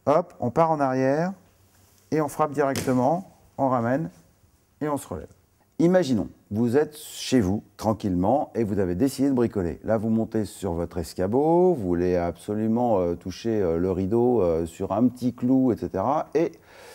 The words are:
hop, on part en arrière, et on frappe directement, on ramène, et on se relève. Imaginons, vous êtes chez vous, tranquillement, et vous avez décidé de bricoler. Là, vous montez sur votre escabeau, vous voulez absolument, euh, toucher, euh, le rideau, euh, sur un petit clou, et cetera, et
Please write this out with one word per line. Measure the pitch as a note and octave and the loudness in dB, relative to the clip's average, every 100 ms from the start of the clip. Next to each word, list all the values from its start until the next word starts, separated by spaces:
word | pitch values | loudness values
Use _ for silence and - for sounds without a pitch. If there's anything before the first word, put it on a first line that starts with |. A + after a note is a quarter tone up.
| - | 2
hop, | D3+ F3+ - | 2 0 -4
on | B2 | -2
part | C3 E3 | 2 2
en | D#3 | 2
arrière, | C#3 C3 C3 C#3+ F3 G3 _ _ _ _ _ _ _ | 0 2 2 2 -2 -6 _ _ _ _ _ _ _
et | D3+ | -2
on | D3 | -2
frappe | - D#3 | 0 0
directement, | C3+ C#3 C3+ - B2+ B2+ E3+ F#3+ - _ - | 2 0 0 0 2 2 0 -4 -20 _ -2
on | C3+ | 0
ramène, | B2+ A#2 C3+ E3 - _ _ _ _ _ _ | 0 0 -2 -2 -10 _ _ _ _ _ _
et | D3+ | -6
on | C#3+ | -4
se | - | -6
relève. | F2 - - _ _ _ - | -12 -12 -20 _ _ _ 0
Imaginons, | E3 F#3 D3+ A2+ D#2+ - _ | 4 4 4 0 -2 -8 _
vous | G2+ A#2+ B2+ | -2 2 2
êtes | D3+ - | 0 -4
chez | - - - C3 | -18 -12 0 2
vous, | F#2 G#2 - - | 2 0 -6 -4
tranquillement, | G#2 A2 G#2 F2+ F#2+ C3+ - - | -2 -2 -2 0 2 0 -2 -4
et | |
vous | A2+ G2 | -2 0
avez | F#2 F2 | -2 0
décidé | C3+ C3 C#3 | -2 0 0
de | |
bricoler. | C3 A#2 G#2 F2 C#2 | 2 0 0 -4 -4
Là, | F#2+ A2 | -2 -2
vous | A2 | 0
montez | A2+ G#2+ A2 G2 | 0 0 -4 -4
sur | - G2 | -6 -6
votre | E2+ E2+ F2+ | -4 -4 -6
escabeau, | D#2+ - F#2 A#2+ D3+ E3+ F3+ | -8 -4 0 2 2 4 4
vous | D#3+ F#2+ | 2 0
voulez | E2+ F2+ F2+ | 0 2 0
absolument, | F2 E2+ - G#2 A2 A2+ B2 A2+ | -2 -6 -6 -4 0 0 2 2
euh, | F2 F2 | 0 -2
toucher, | G2 - A#2 A2 | -8 -8 -4 0
euh, | F2+ E2 | 0 0
le | F#2 | 0
rideau, | F2+ F#2+ A#2 B2 A#2+ | 0 0 2 2 2
euh, | F2 D#2+ E2+ | 2 0 -2
sur | - F#2+ | -6 -4
un | G2 B2 | 0 0
petit | B2 B2+ | 0 -6
clou, | A#2+ B2 C3 C3 | -4 0 2 2
et | G2+ | 0
cetera, | F2 F#2 G#2+ D3+ - | -4 -2 -2 -2 -2
et | C#3+ E3 - - - - | -2 -2 -4 -20 -20 -20